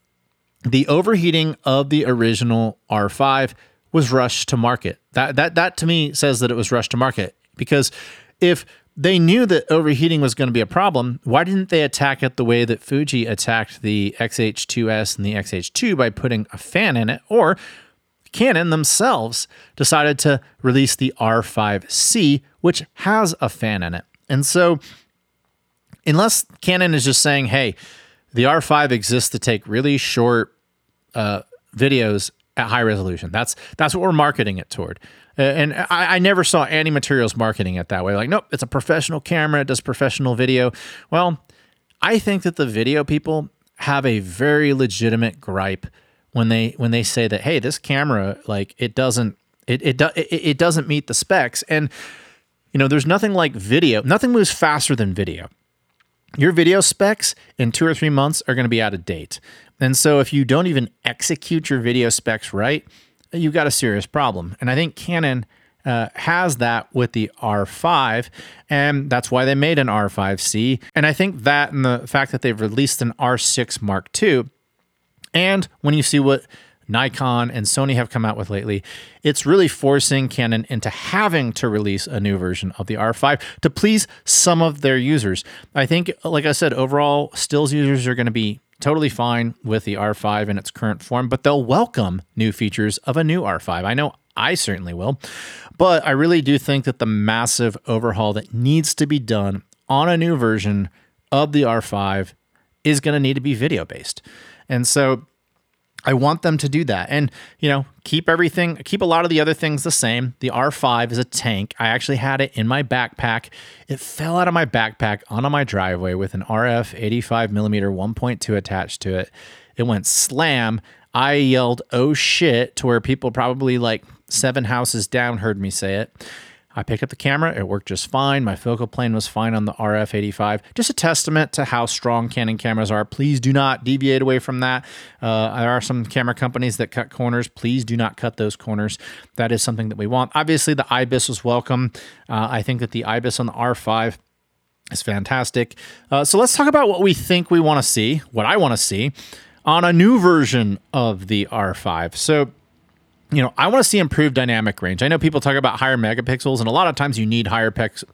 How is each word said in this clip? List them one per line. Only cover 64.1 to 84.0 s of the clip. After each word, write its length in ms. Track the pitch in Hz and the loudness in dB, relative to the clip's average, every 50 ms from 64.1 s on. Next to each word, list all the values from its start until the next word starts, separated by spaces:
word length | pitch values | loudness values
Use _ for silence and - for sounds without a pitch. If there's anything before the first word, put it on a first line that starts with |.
| - 147 139 123 98 92 85 85 95 - | -2 0 0 0 -2 -4 -8 -10 -10 -4
And 80 | 123 123 | -2 0
I 60 | 131 | 0
think 200 | 147 170 156 - | 0 -2 -4 -6
Canon, 500 | - - - 175 165 160 139 127 127 113 - _ _ _ _ _ _ _ | -10 -8 -6 -4 -2 0 0 -2 -2 -6 -8 _ _ _ _ _ _ _
uh, 260 | 135 120 117 113 - - | -2 -2 -2 -2 -4 -8
has 420 | - - 160 170 175 185 175 135 | -6 -2 0 0 0 0 0 0
that 300 | 117 120 120 117 113 - - - | 0 0 0 0 -2 -4 -4 -2
with 200 | 131 123 - - | -2 -2 0 0
the 180 | 117 107 - - - | -4 -4 -4 -6 -6
R 240 | - 110 104 101 98 | -4 -2 -2 -2 -2
five, 640 | - - - - 165 175 147 135 117 110 117 120 - - - - - - - _ _ | -4 -6 -4 0 2 2 2 2 2 0 -2 -4 -6 -14 -20 -20 -20 -20 -20 _ _
and 400 | 151 143 143 147 143 139 139 143 | 0 0 2 2 0 0 0 0
that's 220 | 131 123 - - | -2 -2 0 0
why 140 | 123 127 131 | 0 2 2
they 100 | 135 139 | 2 2
made 240 | 139 143 160 165 147 | 2 2 2 2 2
an 100 | 135 120 | 2 2
R 200 | 104 107 104 98 | 2 0 0 0
five 300 | - - 95 95 98 92 | -2 -2 -2 -2 -2 -2
C. 400 | - - - 107 113 127 131 120 - - _ | -4 -4 -2 0 0 0 -2 -2 -6 -4 _
And 100 | 160 147 | 0 2
I 80 | 156 151 | 2 2
think 300 | - 185 196 185 131 107 | 0 -2 -2 -2 -2 0
that 280 | 139 143 143 147 139 | 2 2 2 0 0
and 120 | 147 139 131 | 0 0 0
the 240 | 127 123 120 120 | 0 0 -2 -4
fact 240 | 120 - 143 135 - | -2 0 0 0 0
that 100 | - 123 | -4 -2
they've 200 | - 127 110 107 | -2 -2 -2 0
released 400 | 110 104 107 131 139 135 - - | -2 -2 0 0 0 0 0 -2
an 120 | 127 117 - | -4 -4 -2
R 200 | - 135 123 127 | -2 0 0 0
six 440 | 113 - - - - 120 - - - | 0 0 -2 0 0 -2 -4 -6 -6
Mark 300 | 107 101 98 95 - - | -4 -2 -2 -4 -4 -6
two, 380 | - - 214 202 147 127 117 139 _ _ _ _ _ _ _ _ _ _ _ _ _ _ - _ - | -4 0 2 4 4 2 0 -4 _ _ _ _ _ _ _ _ _ _ _ _ _ _ -20 _ 0
and 340 | 170 180 190 196 196 175 - _ _ | 2 2 2 2 0 -2 -4 _ _
when 160 | - 143 151 | 0 0 2
you 80 | 156 139 | 2 2
see 160 | - - 143 | 2 2 4
what 260 | 135 139 139 135 - _ - - - _ _ _ _ | 4 4 2 2 -2 _ -20 -20 -20 _ _ _ _
Nikon 640 | - 107 117 131 131 - - 135 127 120 120 120 120 | -4 -2 0 0 0 -2 -2 -2 0 0 0 -2 -2
and 160 | 123 120 104 | -4 -4 -4
Sony 300 | 101 - 139 135 139 131 | -2 -2 0 0 0 0
have 140 | 123 120 - | 0 -2 -2
come 160 | - 120 113 | -2 -2 -2
out 120 | 107 107 | -2 -2
with 120 | 110 98 - | -4 -6 -6
lately, 340 | 104 98 120 110 101 98 - - - - - - - _ - | -6 -6 -4 -4 -4 -4 -6 -10 -18 -20 -20 -20 -20 _ -2
it's 220 | 151 143 - - | -2 -2 0 2
really 240 | 139 185 196 180 151 | 4 4 4 4 2
forcing 580 | - - - 135 139 143 - - 139 135 131 | 0 0 2 2 2 2 2 2 0 0 0
Canon 400 | 127 - - 123 113 113 113 113 - | -2 -2 -2 0 0 0 -2 -2 -4
into 200 | 127 110 - 110 | -6 -6 -6 -6
having 640 | - - - - - 190 214 202 165 156 127 117 110 | -8 -8 -8 -4 -2 0 0 2 0 0 -2 -2 -4
to 160 | - - 117 | -2 -2 0
release 360 | 104 107 104 104 98 98 - | 0 0 0 -2 -2 -4 -6
a 140 | - 135 104 | -6 -6 -4
new 180 | 101 104 101 | -2 -2 -2
version 360 | 92 90 90 90 - - 92 - | -2 -2 -4 -4 -4 -6 -8 -8
of 80 | - 95 | -8 -8
the 120 | - 107 | -6 -4
R 160 | - 107 113 117 | 0 0 -2 0
five 280 | - - 139 147 139 - - - - | 2 0 0 0 0 -4 -14 -10 -2
to 80 | - - | -2 -2
please 380 | - - - 214 220 214 | 0 2 2 4 4 2